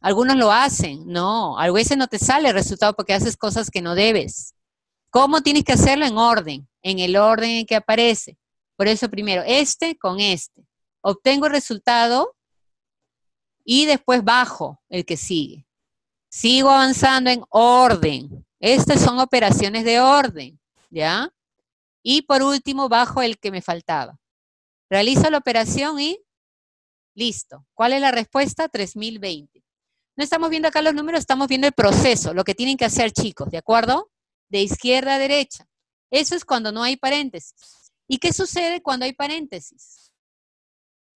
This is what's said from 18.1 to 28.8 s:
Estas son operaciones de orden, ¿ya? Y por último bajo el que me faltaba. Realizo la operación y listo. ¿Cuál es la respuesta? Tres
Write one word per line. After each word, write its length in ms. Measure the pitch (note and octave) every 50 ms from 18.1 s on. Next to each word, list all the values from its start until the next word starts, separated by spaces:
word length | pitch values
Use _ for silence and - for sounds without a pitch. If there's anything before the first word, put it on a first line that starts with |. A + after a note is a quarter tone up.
| C#3+ B2+ C3 - - - - _ _ _
Estas 420 | - A3 B3+ B3+ - - D4 -
son 180 | - B3 A#3+ B3+
operaciones 640 | C4 B3+ - B3 A3+ G3 G#3+ - G3+ G3 G#3 A3+ A3
de 160 | A#3 A#3 A#3+
orden, 580 | B3+ C4 C#4+ C#4+ C4+ B3 F3+ D#3 C3 B2+ D3 _ _ _ _ _ _ _
¿ya? 400 | E3+ D#3+ D#3 D#3+ F3 G#3+ C4 F4+ - _ _ _ _ _ _ _ _ _ _ _ _ _ _
Y 200 | - - G#3 -
por 200 | - C#4 C4 C4+
último 460 | C#4 C#4+ C4+ - C#4+ C#4 C4+ C#4 B3
bajo 340 | A#3 A#3 B3 A#3 - C4+ B3+
el 160 | A#3 A3 -
que 120 | - G#3
me 100 | F#3+ F3+ -
faltaba. 560 | - E3+ E3+ - - E3 D3 B2+ - - _ _ _ _ _ _ _ _ _ _ _ _ _ _ _
Realizo 380 | F#3+ G3 G#3 A#3 C4+ C4 C#4 D#4
la 80 | D#4 C#4+
operación 640 | C#4 B3+ A#3 A3+ A3+ G3+ - B3 C#4 D4 D#4 C#4+
y 180 | C#4+ D#4 F4+ A4 - _ _ _ _ _ _ _ _ _ _ _ _ _ _ _ _ _ _
listo. 520 | G3+ A#3 A#3 G3+ - - - C3 C3+ C#3 _ _
¿Cuál 180 | - A3+ A#3+ C4
es 80 | C#4
la 120 | C#4 C4+ B3+
respuesta? 560 | A#3 A3 - _ C4+ C#4+ C#4 - - D#4+ D#4+
Tres 260 | - -